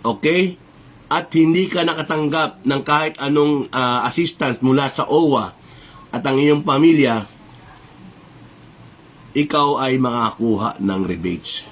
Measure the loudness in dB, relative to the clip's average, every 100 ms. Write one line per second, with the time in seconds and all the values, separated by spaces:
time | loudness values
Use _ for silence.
0 | -6 -2 0 0 0 -4 -20 -20 -20 -20
1 | -6 -6 -2 2 4 2 0 -2 -2 -4
2 | -4 -2 -2 -2 -4 -4 -4 -2 0 0
3 | 0 -6 -2 2 2 0 -2 -2 -2 -2
4 | -2 -2 -4 -2 -4 0 2 2 0 -4
5 | 0 2 4 2 -2 -10 -20 -20 -20 -20
6 | -10 -6 -2 2 4 2 2 4 6 6
7 | 4 0 -6 -18 -20 -20 -20 -20 -20 -20
8 | -20 -20 -20 -20 -20 -20 -20 -20 -20 -20
9 | -20 -20 -6 -2 0 2 2 2 0 0
10 | 0 0 -2 0 -2 0 -2 -4 -2 -2
11 | -2 -4 -4 -6 -8 -14 -14